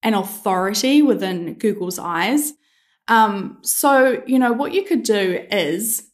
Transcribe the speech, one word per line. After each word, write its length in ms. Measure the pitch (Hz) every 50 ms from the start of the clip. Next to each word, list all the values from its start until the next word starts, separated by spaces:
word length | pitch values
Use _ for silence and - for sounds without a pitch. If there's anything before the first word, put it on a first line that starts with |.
| -
an 100 | 220 220
authority 880 | 202 190 196 - - - 208 190 185 185 190 208 208 - 262 277 294 302
within 520 | 269 226 - 190 190 185 175 170 165 -
Google's 440 | - - 220 196 - 185 180 185 -
eyes. 540 | - 175 170 165 175 202 254 294 294 - - _ _ _ _ _ _ _ _ _ _ -
Um, 500 | 226 226 220 214 202 196 190 - - - _
so, 600 | - - - - 285 277 269 262 262 247 - -
you 120 | - 254 262
know, 140 | 254 240 233
what 200 | 226 285 294 -
you 120 | 381 392
could 180 | 392 349 254 226
do 420 | - 214 202 196 185 180 - - -
is 560 | - 202 175 - 165 180 220 233 - - - _